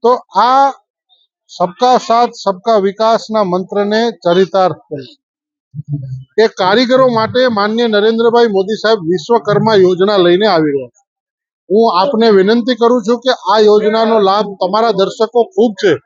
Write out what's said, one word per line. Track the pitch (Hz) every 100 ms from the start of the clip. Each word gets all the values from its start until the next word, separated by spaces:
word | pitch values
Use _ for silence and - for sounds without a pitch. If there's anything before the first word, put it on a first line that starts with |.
તો | 233 247 - 185
આ | 233 269 277 262 _ _ _ _ _ _ _
સબકા | - 180 - 247 247
સાથ | - 233 240
સબકા | - 202 185 226 220
વિકાસના | 196 196 220 220 220 214
મંત્રને | 196 180 190 202 202 214 233
ચરિતાર્થ | 185 175 175 190 196 185 151
કરે. | _ 147 127 _ _ _ _ _ _ 139 - 147 131 131 - -
એ | 220
કારીગરો | - 185 214 247 262 262
માટે | 226 220 226 254
માનનીય | 214 208 226 240
નરેન્દ્રભાઈ | 208 214 226 226 233 240
મોદી | 190 190 220
સાહેબ | 208 220
વિશ્વકર્મા | 160 180 151 233 208 208 214 214
યોજના | 185 175 190 208
લઈને | 175 175 214
આવી | 170 156
રહ્યા | 139 123
છે. | _ _ _ _ _ _ _ _
હું | 196 226 175
આપને | 196 226 226
વિનંતી | 202 190 233 233 233
કરું | 233 247
છું | 196 240
કે | 254 240 185
આ | 214
યોજનાનો | 214 214 214 220 226 226
લાભ | 190 202 202
તમારા | 196 185 208 226
દર્શકો | 185 190 - 220 240
ખૂબ | 226 - 233
છે | 196 202 143